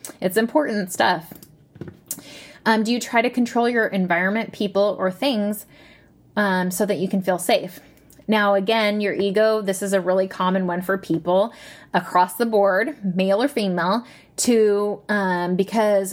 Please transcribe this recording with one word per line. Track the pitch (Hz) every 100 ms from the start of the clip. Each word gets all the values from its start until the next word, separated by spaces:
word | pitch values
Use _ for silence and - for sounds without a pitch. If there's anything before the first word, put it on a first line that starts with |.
| - -
It's | 185 185
important | 233 302 285 208 185
stuff. | - - 160 - - - - _ - - - - - - - - - 214
Um, | 220
do | 214
you | 240
try | - 233
to | 247
control | 254 233 233 240
your | 240 214
environment, | 196 180 170 190 220 233
people, | - 202 196 202 -
or | 190
things, | 185 285 214 202 208 - - - - _ _ _ 208
um, | 202 185 180
so | 180
that | 208 160
you | 190
can | 196
feel | 185 180
safe? | - 214 185 - - - _ - -
Now, | 214 202
again, | 196 190 226 208 208
your | 202
ego, | 147 202 196 220 220
this | 196 190
is | 202
a | 196
really | 180 190 190
common | - 185 190 180
one | 175
for | 185 190
people | - 165 165 185 226 - - - -
across | 196 180 185 180
the | -
board, | 233 214 196 190 262 277 196
male | 180 190 202
or | 277
female, | 247 202 175 175 226 - - - -
to, | - 233 214 202 208 - -
um, | 208 190 180 175
because | 185 196 226 214 196 190